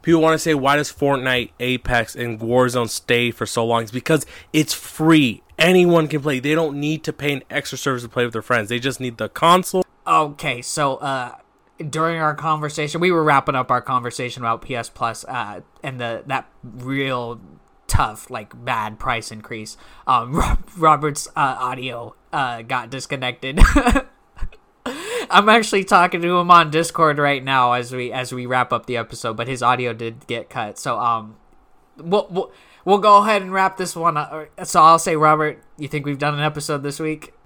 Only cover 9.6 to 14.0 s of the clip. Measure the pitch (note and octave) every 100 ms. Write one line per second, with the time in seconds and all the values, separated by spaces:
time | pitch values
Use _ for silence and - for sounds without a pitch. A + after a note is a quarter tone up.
9.6 | F3+ F#3+ F#3 _ - D#3+ D3+ D3 D3+ B2
10.6 | B2 - C#3+ C3 C#3+ C3+ B2 A#2+ _ _
11.6 | _ _ D#3 D3+ D#3+ E3 D#3 D3 D#3 D#3
12.6 | D3+ D3 D3 D#3+ F3 E3+ D#3 C#3+ C3 C3+
13.6 | B2+ B2 B2 B2+